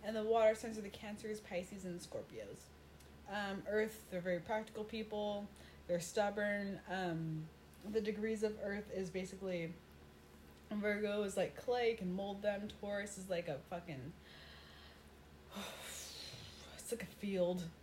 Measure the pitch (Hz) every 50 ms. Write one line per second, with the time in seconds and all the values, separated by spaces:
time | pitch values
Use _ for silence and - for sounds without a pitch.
0 | - 202 220 220 214 220 226 226 220 220 220 220 - 233 220 214 208 202 196 -
1 | - 208 208 208 - 214 214 208 208 - 202 175 185 - 202 196 185 185 175 175
2 | 170 - - 110 101 - - 113 107 101 117 - - - - - - - - -
3 | - - - - - - 196 208 208 196 196 196 - - 202 214 214 220 214 -
4 | - - - 180 175 185 180 175 170 - 226 214 220 220 - 220 214 214 - 220
5 | 220 214 220 208 208 208 208 202 208 202 - - - - - - - - 175 175
6 | 165 - - 220 208 202 202 208 208 208 202 202 202 196 196 - - - 180 190
7 | 185 180 165 165 165 160 156 156 156 160 - - - - - - - 214 208 220
8 | 208 208 214 196 214 220 220 214 214 214 214 - - 202 202 202 208 - - 190
9 | 190 180 160 190 185 185 - 190 196 190 185 175 165 165 170 - - - - -
10 | - - - - - - - - - - - - - - 214 208 202 208 208 202
11 | 214 208 208 208 208 196 190 - 180 - - - - - 240 247 240 226 233 226
12 | 196 180 180 190 196 202 202 202 202 208 202 202 208 208 - - - 202 202 202
13 | 202 208 - - 190 185 185 175 175 170 147 127 - - 185 175 170 175 156 131
14 | 123 143 185 - - - - - - - - - - - - - - - - -
15 | - - - - - - - - - - - 202 196 - - - - - - -
16 | - - - - - - - - - - - - - - - - - - 233 226
17 | 202 165 - - - 202 196 185 175 175 180 180 175 165 - -